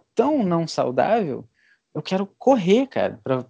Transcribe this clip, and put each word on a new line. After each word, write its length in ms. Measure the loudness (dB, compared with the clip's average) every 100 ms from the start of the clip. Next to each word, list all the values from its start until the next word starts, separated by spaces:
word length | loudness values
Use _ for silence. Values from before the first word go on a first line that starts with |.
| _
tão 280 | -2 0 0
não 240 | 0 0 -2
saudável, 800 | -4 -2 0 0 0 -2 -8 -12 _ _ _ _
eu 60 | -14
quero 260 | -6 -6 -6 _
correr, 480 | 2 2 4 2 2
cara, 340 | -2 -4 -4
pra, 220 | -4 -4